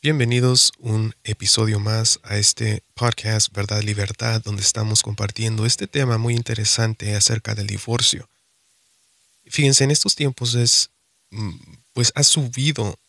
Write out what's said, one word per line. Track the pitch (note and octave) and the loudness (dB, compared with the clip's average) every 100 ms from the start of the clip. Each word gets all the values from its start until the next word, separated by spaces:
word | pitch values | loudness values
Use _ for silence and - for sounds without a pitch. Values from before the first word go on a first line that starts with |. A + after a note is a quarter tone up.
| D3 | 0
Bienvenidos | D3+ A#2+ B2 B2+ B2+ - - | 2 2 4 4 4 2 0
un | A#2+ A2 A2 - | -2 0 0 -4
episodio | - G#2+ G#2+ - A2 G#2 | -8 -4 0 2 2 2
más | G2+ A2 A2+ - | 0 0 0 -2
a | - G#2 | -2 0
este | G#2+ - A2 G#2+ _ | 0 0 -2 -4 _
podcast | - A#2+ A2+ G#2+ A2 G#2+ | -2 -2 0 -2 0 0
Verdad | - G#2 G#2+ | -2 -4 -2
Libertad, | G#2+ G#2 G2+ G#2+ A#2 A2 | -2 -2 -4 -4 -2 -2
donde | A2 G2+ | -4 -4
estamos | G2+ - G#2+ A2 | -2 0 0 0
compartiendo | - G#2 G#2+ - A2 A2 A2 | -2 -4 -6 -2 -2 0 0
este | - - | 0 -2
tema | D3 C3 A2+ | -2 0 0
muy | A#2 | 0
interesante | A#2 A#2+ A2+ A2 - A2+ A2 G#2 | -2 -2 -4 0 0 0 -2 -4
acerca | G#2 - A2 A2 | 0 0 0 -4
del | G#2+ G2+ | -6 -6
divorcio. | G2+ - A#2 B2 - C3+ _ _ _ _ _ _ _ _ _ _ _ | -8 -4 0 0 0 -8 _ _ _ _ _ _ _ _ _ _ _
Fíjense, | _ - C#3+ C3+ | _ 2 4 4
en | C3+ | 4
estos | D3 G3 - | 2 0 0
tiempos | C#3+ B2+ A#2+ A#2+ | -2 -2 -2 0
es, | A#2 - - _ _ _ _ | 2 2 0 _ _ _ _
mm, | G2+ G#2 - - - _ | -10 -10 -10 -18 -20 _
pues, | - A#2+ - | -2 -2 2
ha | |
subido | D3 - C3 B2 C#3 D3 G#2+ D2 | 2 2 -2 0 0 0 -4 -6